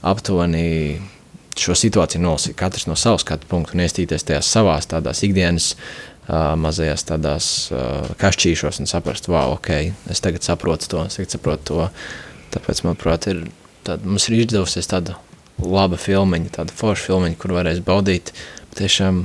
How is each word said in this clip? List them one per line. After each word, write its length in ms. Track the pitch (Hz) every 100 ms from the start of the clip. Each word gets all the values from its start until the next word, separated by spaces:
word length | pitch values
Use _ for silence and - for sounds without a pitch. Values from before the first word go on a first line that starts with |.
aptuveni 960 | - 98 - 92 85 82 85 80 76 78 98 - - - - -
šo 160 | -
situāciju 460 | 90 113 101 82 85
nolasīt, 320 | 87 76 -
katrs 320 | - 92 - -
no 80 |
savas 300 | 80 120 98
skatu 240 | - 78 -
punktu 260 | 90 78
un 60 | 87
iestīties 420 | 87 - 87 78
tajās 240 | - 73 -
savās 400 | 110 104 76 -
tādās 380 | 82 71 -
ikdienas, 480 | 101 95 87 85 - - - - - - -
ā, 260 | 80 78
mazajās 480 | 80 78 80 78 73 -
tādās, 400 | 80 76 73 - - -
ā, 420 | 62 64 69 - -
kašķīšos 580 | 98 - 90 82 73 -
un 60 | -
saprast, 400 | 85 80 - -
"Vau, 280 | 73 65
ok, 160 | 69 - 78 82 98 -
es 100 | 85
tagad 220 | 90 82
saprotu 440 | - 82 - 78 -
to, 160 | 78 80
es 100 | -
tagad 140 | 92
saprotu 340 | - - 76
to." 260 | - 71 85 - - - - - -
Tāpēc, 320 | - - -
manuprāt, 420 | - 82 - 82 101
ir 220 | 92 82 - - -
tāda, 200 | - 82
mums 240 | 92 101 -
ir 180 | 113 117
izdevusies 400 | 107 92 - -
tāda 300 | 92 87 90 - - - -
laba 380 | 87 95 95 85
filmiņa, 540 | - 98 95 85 82
tāda 200 | - 82
forša 360 | - 110 95 -
filmiņa, 300 | 92 90 82
kur 120 | 95
varēs 300 | 90 87 85
baudīt 480 | 87 95 98 90 - - - - - -
tiešām 480 | 98 - 95 92